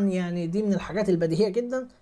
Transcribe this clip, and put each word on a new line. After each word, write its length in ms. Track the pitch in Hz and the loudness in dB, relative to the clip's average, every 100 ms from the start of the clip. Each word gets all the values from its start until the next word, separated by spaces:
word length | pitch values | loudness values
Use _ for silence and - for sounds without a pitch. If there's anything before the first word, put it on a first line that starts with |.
| 196 | 2
يعني 380 | 185 175 175 170 | 0 -2 -2 -2
دي 160 | 190 | 0
من 100 | 214 | 0
الحاجات 360 | 185 - 170 202 | 0 -2 -2 2
البديهية 400 | 175 165 165 208 | 2 2 2 2
جدًا، 380 | 196 240 262 254 - | 0 -2 -4 -6 -14